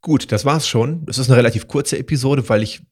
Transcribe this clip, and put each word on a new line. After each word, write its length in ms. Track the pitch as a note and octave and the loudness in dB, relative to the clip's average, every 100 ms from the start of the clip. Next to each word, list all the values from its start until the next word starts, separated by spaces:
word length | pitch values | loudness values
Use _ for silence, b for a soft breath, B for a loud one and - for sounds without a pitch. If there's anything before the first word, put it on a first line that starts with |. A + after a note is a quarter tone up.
Gut, 300 | - D3 - | 0 0 0
das 140 | G#2+ C#3 | -2 0
war's 220 | D#3 - | 0 0
schon. 360 | A#2 A#2+ E3 D#3 | -2 -2 -4 -8
Es 80 | B2+ | -6
ist 120 | B2 | 4
eine 80 | B2 | 4
relativ 300 | A#2 A2 - | 4 0 -4
kurze 300 | C#3+ C#3 - | -4 -4 -6
Episode, 500 | C3 D3+ C3 C#3 A2 | -4 -2 0 0 0
weil 140 | G#2+ | 0
ich, 220 | G#2+ - - | 0 -8 -12